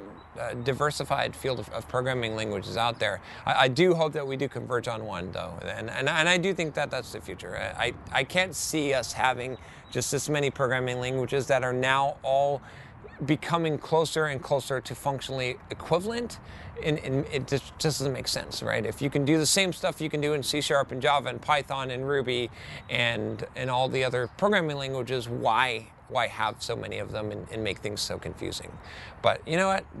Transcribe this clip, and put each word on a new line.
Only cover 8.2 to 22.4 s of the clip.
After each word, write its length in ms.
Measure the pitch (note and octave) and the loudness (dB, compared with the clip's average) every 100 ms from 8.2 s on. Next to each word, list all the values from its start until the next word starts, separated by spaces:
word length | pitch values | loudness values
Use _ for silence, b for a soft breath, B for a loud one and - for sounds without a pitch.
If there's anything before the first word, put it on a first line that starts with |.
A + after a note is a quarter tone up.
can't 320 | C3+ F3+ F#3 C#3+ | 2 2 0 -2
see 380 | - D#3 C#3+ | -2 0 2
us 200 | C3 A#2 | 2 0
having 440 | A#2+ B2+ B2 B2+ B2 B B B | 2 2 2 -4 -8 B B B
just 220 | C3 - | -4 0
this 160 | C#3 - | 0 0
many 220 | D3 C#3 | 2 0
programming 500 | - C3+ B2+ B2+ B2 | 2 2 2 0 0
languages 480 | B2+ C3 B2 C#3 B2 | 0 0 0 0 2
that 160 | C3 | 2
are 100 | B2+ | 2
now 440 | B2+ C3 C3+ C#3 - | 2 4 4 2 -2
all 380 | B2+ C3+ C#3+ C#3+ B B B B - - C#3 | 0 2 2 0 B B B B -18 -8 0
becoming 540 | D#3 - E3+ D#3+ C#3+ | 0 2 0 2 0
closer 460 | - D#3+ D#3+ D#3 D#3 | 2 2 4 2 0
and 180 | C3 | -2
closer 360 | - C#3 - C3 | 0 0 2 -4
to 140 | - | -4
functionally 600 | C3 C#3+ C3+ - C3+ B2 B2 - | -4 -4 -4 -4 -2 -2 -4 -8
equivalent, 680 | - - F3 G3+ A#3 A#3 - B B B - | -10 0 2 2 -4 -6 -10 B B B -4
and, 160 | D#3+ D3+ | -2 0
and 260 | - C3+ - | 2 0 0
it 160 | C#3+ B2 | -2 0
just, 280 | C#3 - - | -2 -2 -2
just 180 | D#3+ C3+ | 0 0
doesn't 160 | C#3+ | -2
make 140 | B2 B2 | -2 -2
sense, 340 | - - - | -4 -4 -4
right? 240 | A2+ A2+ G#2+ | 0 0 0
If 160 | A2+ | -2
you 80 | C#3+ | 0
can 160 | C#3+ C#3 | 2 4
do 140 | D#3+ | 4
the 60 | D3 | 6
same 280 | G3 F#3+ | 4 2
stuff 260 | D#3+ F3+ D#3 | 0 -4 -2
you 100 | D#3 | -4
can 120 | D3+ | 0
do 120 | D3 | 0
in 100 | D3+ | 0
C 180 | B2 D3+ | 0 0
sharp 300 | C#3 C#3+ C3 | 2 2 2
and 100 | B2+ | 0
Java 280 | D3 C#3+ B2+ | 4 4 2
and 120 | A#2+ | -4
Python 480 | - D3+ C3 C3+ C3 | 2 2 2 -4 -4
and 180 | B2+ C3+ | -4 0
Ruby 440 | C#3+ A#2+ B2 | 0 2 0